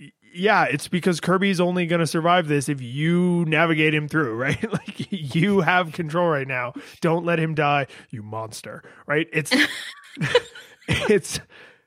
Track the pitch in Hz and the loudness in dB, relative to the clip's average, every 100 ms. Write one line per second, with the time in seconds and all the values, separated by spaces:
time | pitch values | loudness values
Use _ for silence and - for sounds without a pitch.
0 | 143 _ 107 175 196 196 139 143 - 180 | -20 _ _ -2 2 4 4 0 -2 0
1 | 185 165 - 185 196 175 180 180 170 170 | 0 0 2 2 2 2 2 0 0 0
2 | 160 170 165 175 151 147 135 143 120 135 | 0 2 4 4 4 0 0 -4 -6 -2
3 | 160 175 180 175 165 151 170 156 156 151 | 0 2 2 2 2 2 2 2 2 0
4 | 147 156 135 113 135 - 220 165 - - | 0 -2 -2 -2 -4 -4 -4 -6 -6 -12
5 | - 196 143 160 196 196 156 180 170 147 | -10 -8 -4 0 2 2 4 2 0 -6
6 | 160 165 175 147 135 127 123 277 - - | -4 0 0 0 -2 -6 -6 -10 -18 -4
7 | 170 170 170 170 160 151 147 147 135 - | 0 0 0 -2 -2 0 2 0 -2 -10
8 | - 123 104 110 110 - - - - - | -16 -14 -10 -10 -10 -14 -16 -16 -18 -16
9 | - 151 160 156 143 269 - - - - | -4 -2 0 -4 0 2 2 -2 -14 -18
10 | - - 165 480 - - - - - - | -20 -8 0 0 0 -10 -20 -14 -4 -2
11 | 466 208 - - - - - _ | 2 0 0 -10 -12 -20 -20 _